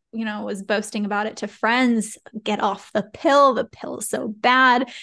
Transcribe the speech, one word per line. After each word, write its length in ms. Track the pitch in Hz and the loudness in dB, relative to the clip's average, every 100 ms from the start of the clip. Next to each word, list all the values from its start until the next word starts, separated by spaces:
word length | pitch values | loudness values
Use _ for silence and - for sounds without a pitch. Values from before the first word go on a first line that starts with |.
| _ | _
you 120 | 226 | -8
know, 180 | 220 208 | -8 -6
was 200 | 208 196 | -8 -6
boasting 420 | 196 208 208 214 | -2 -2 -2 -6
about 220 | 208 208 214 | -4 -2 -4
it 120 | - | -6
to 100 | 208 | -12
friends, 680 | - 220 247 247 226 202 - - 220 | -2 2 4 4 2 -2 -10 -16 -10
"Get 180 | 214 208 | -4 -2
off 300 | 208 190 - | -2 -2 -4
the 100 | 208 | -6
pill. 500 | - - - 285 277 | -6 -2 2 6 6
The 100 | 208 - | 2 -4
pill 320 | - - - | -8 -12 -8
is 100 | - | -6
so 200 | - 226 | -6 -6
bad. 640 | 208 247 254 254 247 247 - | -2 2 4 4 4 0 -10